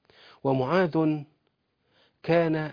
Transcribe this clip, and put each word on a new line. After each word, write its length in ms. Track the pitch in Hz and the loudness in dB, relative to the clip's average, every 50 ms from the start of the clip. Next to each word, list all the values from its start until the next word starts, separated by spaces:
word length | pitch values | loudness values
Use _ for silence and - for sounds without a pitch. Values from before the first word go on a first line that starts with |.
| _ _ - - - - - _ - | _ _ -20 -20 -20 -20 -14 _ -4
ومعاذ 800 | 135 135 131 127 131 165 190 185 160 143 160 160 156 151 151 147 - _ _ _ _ _ _ _ _ _ _ _ _ _ _ _ _ _ _ | -2 -2 0 0 0 0 0 0 0 0 0 0 0 0 -2 -6 -12 _ _ _ _ _ _ _ _ _ _ _ _ _ _ _ _ _ _
كان 500 | - - 165 170 165 160 156 156 156 147 | -2 0 2 2 2 2 0 -2 -4 -6